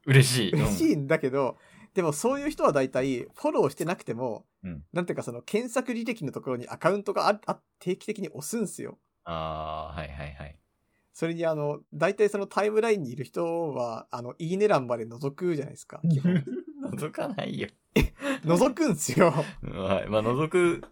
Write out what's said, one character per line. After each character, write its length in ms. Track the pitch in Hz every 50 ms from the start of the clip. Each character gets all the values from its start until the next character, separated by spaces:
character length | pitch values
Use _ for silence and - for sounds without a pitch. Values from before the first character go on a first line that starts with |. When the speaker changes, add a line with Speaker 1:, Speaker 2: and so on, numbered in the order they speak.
| _
Speaker 1:
嬉 220 | 143 131 135 131 127
し 220 | 127 127 104 87
い。 20 |
う 40 | - 147
ん。 20 |
Speaker 2:
嬉 160 | - - -
し 160 | - - 330
い 40 | 190
ん 120 | 147 139 135
だ 100 | 156 156
け 100 | 143 131
ど、 260 | 127 143 135 120 - - _ _ - - - _
で 100 | _ 190
も 100 | 170 156
そ 220 | 151 - - 240 277
う 60 | 277
い 60 | 285
う 40 | 302
人 120 | 302 -
は 100 | 320 240
大 160 | 147 139 131 131
体 340 | - 127 131 139 127 120 135 - -
フ 140 | - - 302
ォ 20 |
ロ 140 | 311 247 170
ー 60 | 135
し 40 | -
て 100 | - 165
な 120 | 165 190
く 80 | - -
て 100 | - 113
も、 320 | 113 131 120 104 - - _ _ _
Speaker 1:
う 60 | - 90
ん。 160 | 82 71 - -
Speaker 2:
な 100 | - 175
ん 40 | 175
て 60 | 175
い 20 | 147
う 20 |
か 80 | 139 -
そ 80 | 127
の 100 | 117 123
検 300 | - - - 214 247 240
索 180 | - 269 247 254
履 160 | 226 233 233
歴 180 | 262 - - 147
の 60 | 127
と 100 | - 120
こ 100 | - 131
ろ 60 | 127
に 120 | 120 123 -
ア 100 | 120 -
カ 140 | - 165
ウ 40 | 196
ン 60 | 202
ト 100 | 196 208
が 160 | 185 190 - 185
あ-、 120 | 208 208 -
あ-、 140 | - - - _ _ _ _
定 160 | - 180 190
期 100 | - -
的 140 | - 208 202
に 80 | 190 -
押 140 | - 139
す 140 | 147 - 226 233
ん 100 | 202 -
す 120 | - -
よ。 200 | 120 - - - _ _ _ _ _
Speaker 1:
あ 640 | 87 82 80 80 80 78 78 78 78 78 78 78 78
ー、 60 | 78 82
は 60 | 78
い 20 | 73
は 160 | 71 73 76
い 80 | 73 69
は 120 | - 78
い。 100 | - - _ _ _ _ _ _ _ _ _ _ _
Speaker 2:
そ 140 | _ - 165
れ 80 | 165 170
に 100 | 165 170
あ 100 | 165 156
の、 240 | 151 147 147 147 - - _
大 220 | - 147 160 190 202
体 140 | - 208 202
そ 100 | 208 202
の 80 | 196
タ 200 | - - 196 202
イ 40 | 214
ム 100 | 214 220
ラ 120 | 220 233
イ 40 | 214
ン 60 | 196
に 80 | 139 117
い 60 | 123
る 80 | 143 123
人 480 | - - 170 170 165 170 170 165 151
は、 340 | 131 127 120 117 110 - - -
あ 100 | - 120
の、 120 | 120 123 - -
い 140 | 165 160
い 40 | 190
ね 120 | 196 208 208
欄 180 | 180 143 127
ま 100 | 120 120
で 80 | 113 110
覗 280 | 113 117 123 147 139 147
く 220 | - 180 180 165
じ 60 | 143
ゃ 20 | -
な 80 | -
い 20 | -
で 40 | -
す 80 | -
か、 140 | - - - 156 170
基 120 | 156 135
本。 240 | 139 175 185 151 135 - 247 285
Speaker 1:
<laughs> 180 | - - - 285 269 -
覗 180 | - - 147 156
か 180 | - - - -
な 160 | 202 - -
い 160 | - - -
よ。 80 | - - - _ _ _ _
Speaker 2:
え、 200 | - - - - - 277 285 269 269 -
覗 280 | 156 170 - 254 277
く 160 | 226 - 320 262
ん 80 | 165
す 220 | 147 - - - -
よ。 120 | 185 165
Speaker 1:
は 760 | - 160 147 196 - - - - - 98 92 95 98 90 104
い。 20 | 98
ま 100 | 104 107
あ、 40 |
覗 260 | 107 117 123 135 156 160
く 340 | 180 180 175 170 - - - -